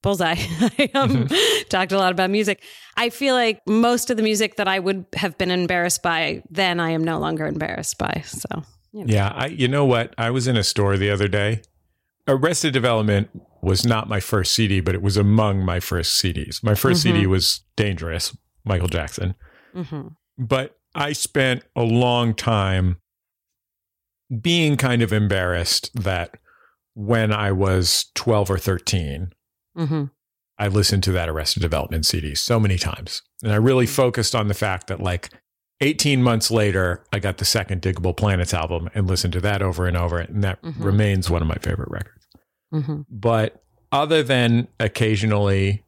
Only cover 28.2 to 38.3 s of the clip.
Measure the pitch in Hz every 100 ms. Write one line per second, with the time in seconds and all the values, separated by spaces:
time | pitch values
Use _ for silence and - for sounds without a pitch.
28.2 | - 107 95 95 - 90 - 95 76 71
29.2 | 90 _ _ _ _ 170 156 156 139 _
30.2 | _ _ _ - 104 101 98 101 92 90
31.2 | 82 78 78 - 82 76 69 80 78 85
32.2 | 76 73 - 117 104 92 80 - 92 -
33.2 | _ - 107 104 120 127 120 - 127 120
34.2 | 107 120 104 101 107 92 - 90 90 90
35.2 | - - _ _ _ _ 139 151 147 135
36.2 | 123 113 - 113 104 95 90 87 _ 101
37.2 | 101 92 101 113 92 92 92 87 90 85
38.2 | 104